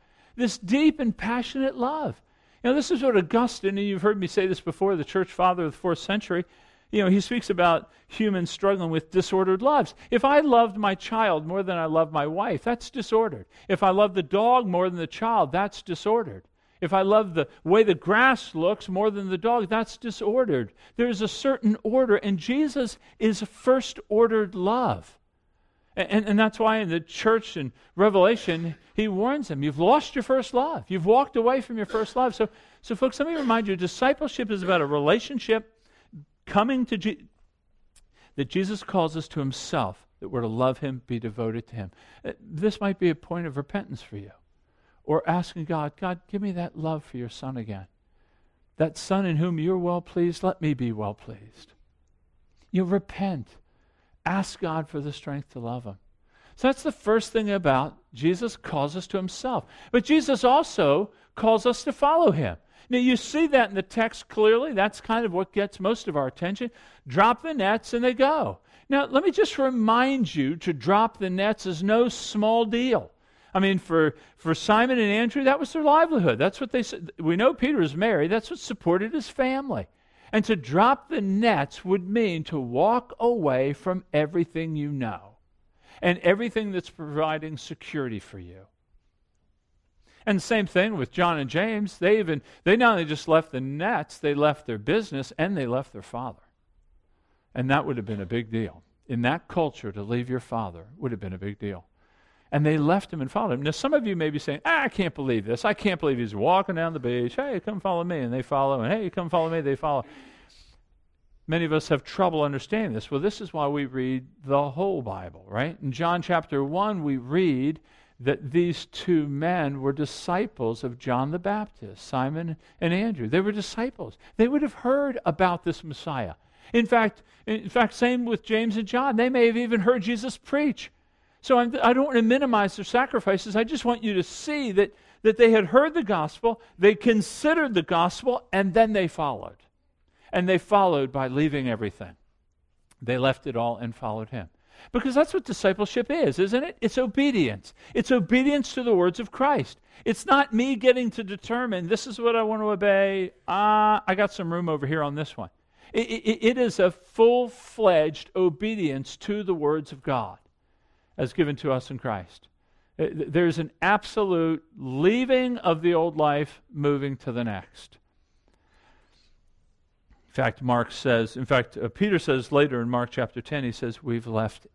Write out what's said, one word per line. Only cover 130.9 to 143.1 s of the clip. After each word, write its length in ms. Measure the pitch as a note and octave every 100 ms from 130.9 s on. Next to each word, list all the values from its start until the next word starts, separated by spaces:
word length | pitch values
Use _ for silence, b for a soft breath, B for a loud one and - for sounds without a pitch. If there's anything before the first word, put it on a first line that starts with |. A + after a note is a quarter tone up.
| _ _ _ _ _
So 180 | - B3
I'm, 160 | A#3+ A#3+
I 120 | A3+
don't 140 | B3 C#4+
want 100 | B3
to 60 |
minimize 520 | A3+ B3+ C#4 A3 G3
their 100 | -
sacrifices. 680 | G3 A#3+ C4+ A3+ G3+ F#3+ A3
I 80 | G3+
just 220 | A#3 D4+
want 180 | A#3+ A#3
you 120 | A3
to 80 | F#3+
see 480 | - - - D4 B3+
that, 200 | F#3+ G3+ b b b
that 140 | A3 A3
they 160 | A#3
had 140 | A3 F3+
heard 280 | B3 D#4
the 80 | D#4+
gospel, 580 | G#3 F#3 D3+ - A#3 A3+ b -
they 200 | G3 G#3
considered 760 | A#3+ A3 - - D4+ E4 D4
the 120 | F#3+
gospel, 640 | D#3+ E3+ F3 - C4 A3+ -
and 220 | F#3+ G3
then 200 | F3+ A3+
they 120 | G#3 F3
followed. 520 | - D3 A2 F2 - _ _ _ _ b b b
And 160 | F3+ F3+
they 100 | F#3
followed 540 | - G3+ F#3+ D3+ C3+
by 160 | C3+ C3
leaving 400 | C3 D#3 C#3+ B2+
everything. 480 | A2 G#2+ - F#2 D#2+ _ _ _ _ _ _ _ _
They 160 | A2+